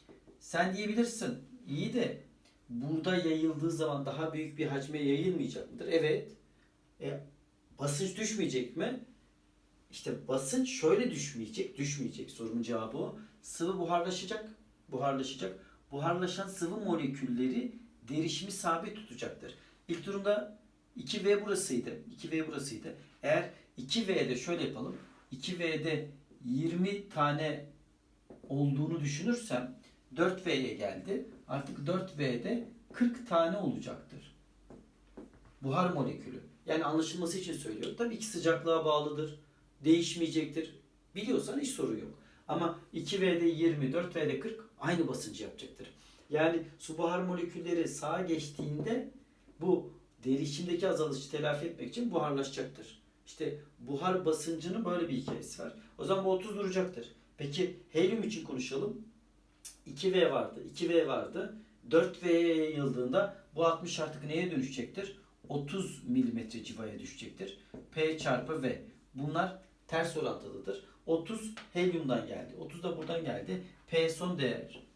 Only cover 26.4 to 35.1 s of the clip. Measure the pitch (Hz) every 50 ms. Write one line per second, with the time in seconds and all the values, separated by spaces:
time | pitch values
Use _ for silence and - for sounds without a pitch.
26.4 | 135 120 127 143 160 165 170 175 185 196 202 202 - - - 151 147 147 147 151
27.4 | 156 151 143 - - - - - - _ _ _ _ _ _ _ _ - - -
28.4 | - - 139 139 143 143 135 147 151 160 165 156 147 143 - - 185 233 240 226
29.4 | - - 127 123 123 - - - - - - _ _ - 127 147 175 185 - -
30.4 | - 175 147 131 127 - - - 107 92 - 90 - 190 208 262 - - - -
31.4 | - - 131 139 - - 143 143 143 160 185 185 - - - 147 143 127 120 117
32.4 | - 202 240 233 - - - - - - - - 247 240 - - - - 170 165
33.4 | 165 170 185 202 - 131 - - - - - - - - - - - - - -
34.4 | - _ - - - - - - - - - _ - -